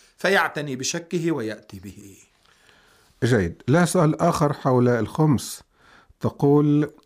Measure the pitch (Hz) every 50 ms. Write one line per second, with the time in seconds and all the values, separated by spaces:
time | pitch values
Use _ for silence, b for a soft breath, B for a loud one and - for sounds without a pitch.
0 | B B B B - 180 196 190 165 156 - 160 147 147 131 127 - - - 170
1 | 170 - 190 175 160 170 160 139 110 107 107 - - - - 95 90 98 92 104
2 | 101 98 92 - _ _ _ _ b b b b b b b b b b b b
3 | b b b b - 117 127 110 90 82 82 - - - 135 170 180 160 - 185
4 | 156 156 151 - 170 175 165 - 156 143 143 - - 139 127 123 123 123 123 117
5 | 107 101 - - 156 151 135 98 - - - - - _ b b b b b b
6 | b b b b - 113 - - 147 143 143 147 147 147 147 147 147 - - _
7 | -